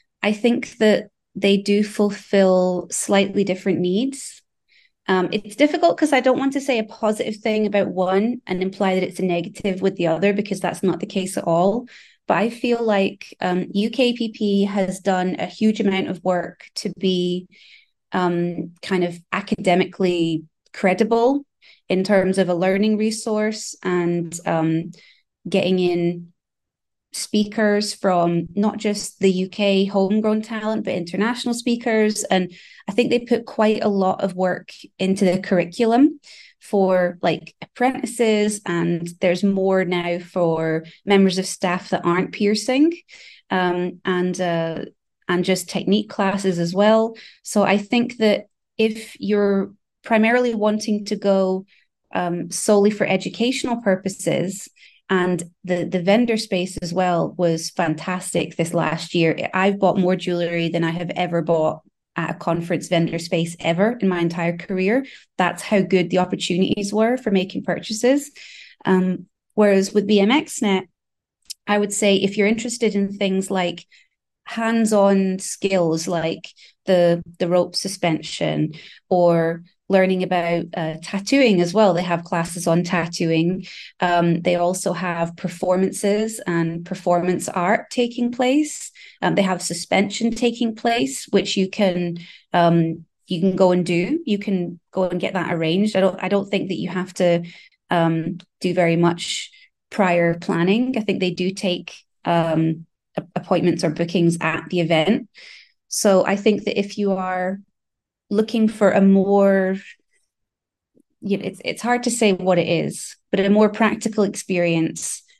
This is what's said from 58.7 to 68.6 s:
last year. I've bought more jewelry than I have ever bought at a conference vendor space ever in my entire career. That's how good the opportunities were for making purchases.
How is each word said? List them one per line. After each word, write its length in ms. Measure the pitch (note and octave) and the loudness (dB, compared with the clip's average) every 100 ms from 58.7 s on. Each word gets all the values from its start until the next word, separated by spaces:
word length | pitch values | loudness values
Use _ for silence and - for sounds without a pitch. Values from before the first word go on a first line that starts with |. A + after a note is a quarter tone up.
last 400 | E3+ D#3+ E3 - | 0 -2 -4 -4
year. 360 | F3 E3 - - | 0 2 0 -2
I've 240 | F#3 G3 G3+ | 0 0 2
bought 220 | F#3+ F#3+ | 2 2
more 160 | F3+ F3+ | 2 0
jewelry 540 | F3+ F3 E3+ E3+ E3 | -2 -2 -2 -2 -2
than 140 | E3+ | 0
I 60 | E3 | -2
have 220 | E3+ F3 | -2 -6
ever 320 | - F3+ E3+ | -4 -2 -2
bought 380 | D#3+ E3 D#3 - _ _ _ - | 0 2 0 -2 _ _ _ -6
at 160 | D#3+ | -6
a 80 | - | -4
conference 480 | - E3+ E3+ F3 - | -4 -2 -2 -4 0
vendor 320 | E3+ E3+ E3+ | 0 0 -4
space 360 | E3+ E3+ E3+ - | -4 -2 -2 -4
ever 380 | E3+ E3+ G#3+ A#3+ | -2 0 0 0
in 80 | F#3+ | -2
my 100 | F3 | 0
entire 380 | E3+ E3+ E3+ F3 | -2 -2 -4 -4
career. 480 | - F#3 F#3 B3 C4+ - _ - | -6 -2 0 0 -4 -12 _ -2
That's 240 | F3+ - | -2 -2
how 200 | - G3+ | 0 0
good 280 | E3+ F#3+ F3 | 2 2 2
the 80 | F3+ | 0
opportunities 760 | F3+ F#3 - F3+ F#3+ - G3+ | 0 -2 -2 -2 -2 -4 -4
were 260 | G#3 A3+ B3+ | 0 0 0
for 120 | A#3+ | 0
making 360 | G3 F#3+ - - | 0 -2 -6 -6
purchases. 640 | E3+ - A3 A#3+ C#4+ - - - - | -6 -6 -2 2 2 -2 -16 -20 -20